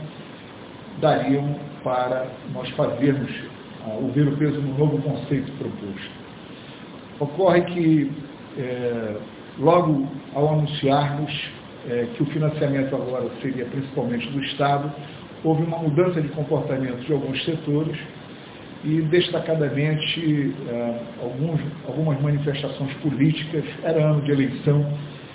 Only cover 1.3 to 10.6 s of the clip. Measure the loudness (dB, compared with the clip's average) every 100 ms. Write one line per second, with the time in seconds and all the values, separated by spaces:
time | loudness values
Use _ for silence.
1.3 | 2 2 -4 -6 -6 -2 0 0 0 -4
2.3 | -8 -10 -8 -6 0 0 2 2 2 0
3.3 | -6 -10 -14 -16 -12 -8 -4 0 4 4
4.3 | 4 0 0 -2 2 2 2 0 -2 -2
5.3 | -4 -4 -6 -8 -6 -8 -10 -12 -14 -16
6.3 | -16 -16 -16 -16 -16 -16 -16 -14 -6 -4
7.3 | 4 6 8 6 4 6 6 4 -2 -10
8.3 | -14 -12 -6 -4 -2 0 0 -2 -6 -8
9.3 | -14 -14 2 6 6 6 2 0 -6 -6
10.3 | 2 4 4